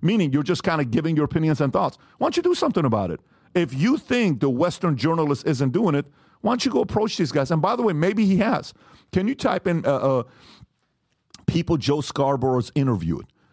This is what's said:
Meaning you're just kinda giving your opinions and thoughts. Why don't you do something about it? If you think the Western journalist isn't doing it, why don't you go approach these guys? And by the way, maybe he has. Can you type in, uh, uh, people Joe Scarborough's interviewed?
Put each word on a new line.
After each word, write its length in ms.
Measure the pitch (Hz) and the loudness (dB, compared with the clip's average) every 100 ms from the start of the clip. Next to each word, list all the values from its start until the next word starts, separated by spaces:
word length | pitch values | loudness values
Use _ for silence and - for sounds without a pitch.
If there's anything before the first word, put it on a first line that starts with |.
Meaning 320 | 160 226 156 | 0 2 2
you're 120 | 139 | 0
just 180 | 147 175 | 0 -2
kinda 220 | - 160 | -2 -2
giving 320 | 131 113 160 156 | 0 0 0 0
your 80 | |
opinions 360 | 147 165 160 147 | 0 0 0 0
and 120 | 139 | 0
thoughts. 260 | 185 170 - _ _ | 0 -2 -6 _ _
Why 80 | 285 | -2
don't 100 | 349 | 0
you 60 | |
do 120 | 359 | 0
something 300 | 349 311 196 | 0 0 0
about 260 | 139 107 92 | 2 0 -2
it? 100 | 80 _ _ _ | -6 _ _ _
If 220 | 180 156 | -2 -2
you 220 | 131 202 294 | 0 0 0
think 400 | - 247 208 127 | 0 0 2 2
the 80 | 139 | 0
Western 460 | 123 170 - 175 131 | 0 -2 0 -2 0
journalist 480 | 143 165 151 135 - | 0 0 0 0 -2
isn't 260 | 131 135 | 0 0
doing 240 | 165 220 143 | 2 2 0
it, 100 | 143 _ _ _ | -4 _ _ _
why 100 | 214 | -2
don't 120 | 247 | 0
you 60 | 269 | 0
go 80 | 254 | 0
approach 360 | 233 214 220 - | 0 0 -2 -2
these 160 | 160 | -2
guys? 180 | 147 135 | 0 0
And 100 | 165 | 0
by 120 | 180 240 | 0 0
the 60 | |
way, 100 | 233 | 0
maybe 320 | 151 175 208 202 | 2 0 2 2
he 100 | 190 | 2
has. 360 | 214 208 - - - - _ | 2 -2 -6 -18 -20 -20 _
Can 160 | 185 202 | -2 -2
you 60 | |
type 320 | 269 - 170 180 | -2 -2 0 0
in, 180 | 165 | 0
uh, 60 | 143 139 | 0 0
uh, 260 | 135 131 117 - - - - _ _ _ _ _ _ - - | 0 0 -4 -14 -20 -20 -20 _ _ _ _ _ _ -8 -2
people 300 | 170 165 160 | -2 0 0
Joe 240 | 120 147 | 0 0
Scarborough's 720 | - - 139 139 131 127 - | -2 0 0 2 0 0 0
interviewed? 520 | 147 135 107 82 78 - _ _ | 0 0 0 -2 -4 -8 _ _